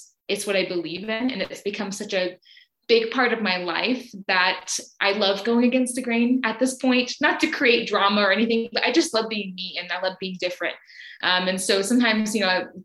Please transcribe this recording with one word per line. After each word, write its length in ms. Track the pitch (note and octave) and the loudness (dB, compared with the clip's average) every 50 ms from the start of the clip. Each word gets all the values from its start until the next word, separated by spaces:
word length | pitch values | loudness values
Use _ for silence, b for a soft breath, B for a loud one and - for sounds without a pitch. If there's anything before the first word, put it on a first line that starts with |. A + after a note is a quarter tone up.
| - - _ _ _ | -12 -16 _ _ _
it's 180 | - G3 G3 - | -6 -6 -4 -2
what 100 | G#3+ G3 | -2 0
I 120 | F#3+ F#3 | 0 0
believe 360 | - F3+ F3 D#3+ D#3 E3+ F#3 G3+ | 0 -2 -4 -4 -4 -8 -8 -6
in, 260 | A3 A3 A3 B3 B3+ | -6 -4 -4 -4 -4
and 100 | - F#3+ | -4 -4
it's 200 | - - - - | -6 -8 -8 -8
become 300 | - G3+ G#3 G#3+ G3+ G3 | -8 -8 -6 -6 -8 -8
such 220 | G3 - G#3 - G3+ | -8 -10 -8 -4 -2
a 240 | F#3 F3+ F3+ - - b b b b b b _ _ _ | -2 -2 -2 -6 -10 b b b b b b _ _ _
big 240 | - A#3 A#3 A3+ - | 4 4 4 4 2
part 220 | - B3+ B3 A3+ A3+ | 0 0 2 2 0
of 80 | G#3+ | 0
my 160 | G#3 F#3 F3+ | 0 0 0
life 520 | F3+ F3+ F3 E3 E3 F3+ G#3+ B3+ A#3+ - - - F#3+ - | -2 -2 -2 -2 -2 0 -2 -2 -4 -6 -12 -16 -10 -4
that 500 | - F#3+ F#3 F3+ F#3+ - - - - - - - - _ _ | 0 2 2 4 2 0 -2 -6 -6 -8 -8 -8 -12 _ _
I 120 | - G3 G3+ | 0 0 2
love 300 | G#3 G3 G3 G3+ G3 - | 2 2 0 0 0 0
going 220 | A#3 A#3 A#3+ B3 | 2 2 4 4
against 300 | A#3+ B3+ C4 B3+ A#3+ - | 4 4 2 0 0 -2
the 60 | C4 | -4
grain 400 | C4 A#3+ A3+ A#3 A#3+ A#3+ B3+ C4 - | -4 -2 0 2 2 4 2 2 0
at 160 | A3 A3 - | -2 0 0
this 160 | B3+ B3+ - | 0 0 0
point, 380 | - - B3+ B3 B3+ B3 - - - | 0 2 2 4 4 2 0 -2 0
not 180 | D4 D#4+ F4 - | 0 0 2 2
to 60 | D#4 | 0
create 400 | D4+ - - C#4+ A#3+ A#3+ - F#3+ | -2 0 2 4 4 4 4 2
drama 340 | F#3 G#3 F#3+ G3 G3+ G#3 G#3 | 0 0 2 2 4 4 4
or 100 | G#3 F#3+ | 4 4
anything, 380 | G3 G#3+ A3+ A3 A#3 A3+ A3+ - | 4 2 2 2 2 0 0 -2
but 120 | - - - | -2 -2 0
I 80 | B3+ | 2
just 220 | B3 E4+ D#4+ - - | 2 2 2 2 0
love 160 | A3 A3+ A3 | -2 -2 -2
being 240 | A3 G#3 G3 F#3+ F#3 | -4 -6 -6 -8 -10
me 220 | F3+ F#3 F3+ D#3+ E3+ | -10 -12 -10 -10 -10
and 100 | F3+ F3 | -8 -6
I 100 | F3 F3+ | -6 -4
love 160 | F#3 F#3+ F#3 - | -4 -4 -4 -4
being 180 | G3 F#3+ F#3 F3+ | -8 -8 -6 -6
different. 360 | F3+ F3+ F3+ - F3 - - - B B B B B B B B | -6 -6 -4 -4 -6 -6 -6 -8 B B B B B B B B
Um, 260 | - F3 F#3 F#3 F#3 | -2 0 0 2 0
and 120 | F#3 F#3+ F#3+ | 0 -2 -2
so 220 | - - G3+ G3 | 0 0 0 0
sometimes, 520 | G3 - A#3+ B3+ A#3+ A3+ G#3+ G#3+ G#3+ G#3+ A3 | 2 2 2 4 4 4 2 2 0 0 0
you 80 | G#3+ | 0
know, 60 | F#3+ | 2
I, 160 | F#3 F#3 F3+ - - - F#3 - | 2 2 2 0 -4 -10 -18 -20